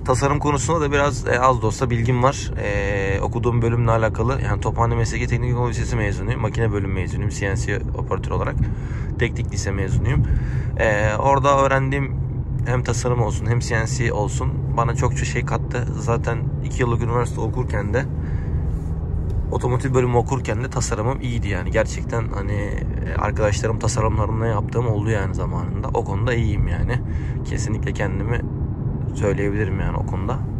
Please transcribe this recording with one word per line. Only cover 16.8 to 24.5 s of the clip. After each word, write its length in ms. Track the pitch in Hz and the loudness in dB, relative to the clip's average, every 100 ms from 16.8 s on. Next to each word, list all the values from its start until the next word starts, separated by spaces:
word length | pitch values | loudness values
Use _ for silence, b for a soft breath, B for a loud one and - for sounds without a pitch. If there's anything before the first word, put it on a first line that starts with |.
yıllık 200 | 123 131 | 0 0
üniversite 380 | 117 120 117 - | 0 0 0 -2
okurken 540 | 110 127 123 107 101 | -2 -2 -2 -2 0
de, 100 | 120 143 - B B B B B B B B - - - - - | 0 0 -4 B B B B B B B B -2 -2 0 0 0
otomotiv 440 | 135 127 123 131 | 0 0 0 2
bölümü 220 | 127 123 120 | 2 4 2
okurken 480 | 117 131 117 107 | 2 -2 -2 -2
de 60 | 123 | -2
tasarımım 500 | 123 - 110 113 135 | -2 -2 0 -2 -2
iyiydi 280 | - - 101 | -2 -2 -2
yani. 220 | 95 90 | -2 0
Gerçekten 580 | 110 107 - - - - | 0 0 -2 -2 -2 -2
hani, 240 | 98 101 | -4 -2
e, 640 | 101 101 98 - - - - | -2 -2 -2 -2 -2 -2 0
arkadaşlarım 600 | 104 104 107 98 113 110 | 0 2 2 2 0 0
tasarımlarında 680 | 113 127 110 110 104 113 | 0 2 2 2 0 0
yaptığım 400 | 113 | 0